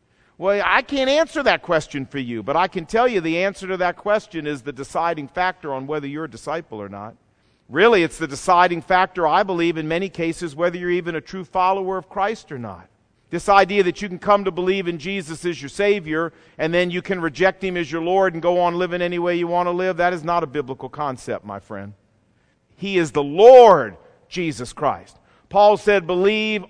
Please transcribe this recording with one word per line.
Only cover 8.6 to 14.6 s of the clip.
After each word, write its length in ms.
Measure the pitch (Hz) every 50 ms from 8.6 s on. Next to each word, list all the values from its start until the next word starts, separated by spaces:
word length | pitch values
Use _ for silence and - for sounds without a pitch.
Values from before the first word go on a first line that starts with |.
| 180 180 175 165
factor, 440 | 151 - 190 180 185 185 - 185 170
I 180 | 156 151 180 208
believe, 340 | 190 185 170 170 170 170 160
in 100 | 156 151
many 220 | 165 170 196 190
cases, 460 | - - 170 165 160 - 180 165 135
whether 220 | 147 170 175 170 180
you're 140 | 180 180
even 240 | 175 180 170 170 170
a 60 | 156
true 240 | 151 - - 190 185
follower 520 | - - 185 180 185 190 196 190 185 190 185
of 120 | 170 -
Christ 420 | - 208 190 208 226 - - -
or 80 | 151 127
not. 280 | 120 107 95 87 90 _ _ _ _ _ _ _ _ _
This 200 | 160 170 - -
idea 320 | 202 196 196 175 202 208 190
that 180 | 175 165 -
you 80 | 202 208
can 100 | 175 170
come 240 | - 196 208 202 196
to 60 | 190
believe 360 | 175 165